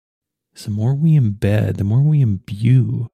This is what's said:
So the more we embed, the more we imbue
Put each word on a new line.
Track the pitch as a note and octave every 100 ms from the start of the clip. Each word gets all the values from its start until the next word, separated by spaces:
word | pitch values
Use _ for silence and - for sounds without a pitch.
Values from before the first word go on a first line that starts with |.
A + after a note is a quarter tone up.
| _ _ _ _ _
So | - -
the | G#2
more | A2+
we | C#3 D#3+ D3+
embed, | A#2 G2+ G2+ G#2+ G#2 F#2+
the |
more | G2+ B2
we | D3 D3+
imbue | B2 F#2 - G2+ A#2 C3 A2 A#2 A#2